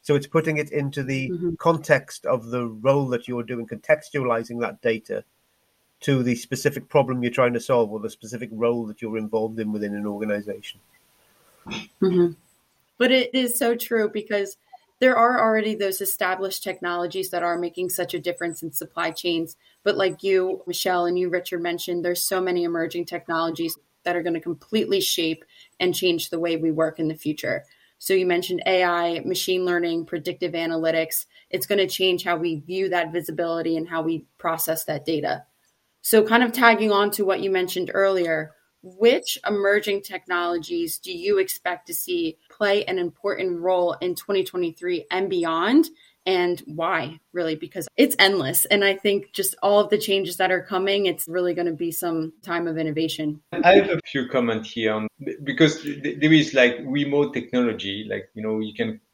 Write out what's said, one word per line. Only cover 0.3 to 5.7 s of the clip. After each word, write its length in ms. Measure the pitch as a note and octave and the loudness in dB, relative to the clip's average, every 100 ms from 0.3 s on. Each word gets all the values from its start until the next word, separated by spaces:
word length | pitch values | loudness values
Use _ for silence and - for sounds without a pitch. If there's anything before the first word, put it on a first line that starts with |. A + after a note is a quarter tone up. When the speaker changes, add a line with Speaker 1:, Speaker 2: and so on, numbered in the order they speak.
| E3 D#3+ D3+ | 0 0 -2
Speaker 1:
it 140 | D3 | -2
into 320 | D3 C#3 C#3+ | -2 -4 -4
the 260 | C3 C3+ C3 | -4 -4 -4
Speaker 2:
Mm-hmm. 260 | F3+ F3 E3 | -4 -4 0
Speaker 1:
context 640 | E3 E3 - C#3 - - | 0 0 4 2 2 -8
of 260 | - B2+ A#2 | -2 -2 0
the 160 | B2 A#2+ | -4 -4
role 420 | A2 A#2+ C#3 C3+ | 0 2 2 2
that 180 | B2 A#2+ | -4 -4
you're 160 | B2 | -6
doing, 240 | A2+ A#2+ A#2 | -6 -8 -8
contextualizing 920 | A2+ - D3+ - C#3+ B2+ A2+ A#2 A#2+ | -12 0 0 0 -4 0 -2 -2 -4
that 200 | A2+ G#2 | -6 -2
data 440 | A#2+ A2+ - G#2+ - _ _ _ _ | -2 -2 -4 -10 -10 _ _ _ _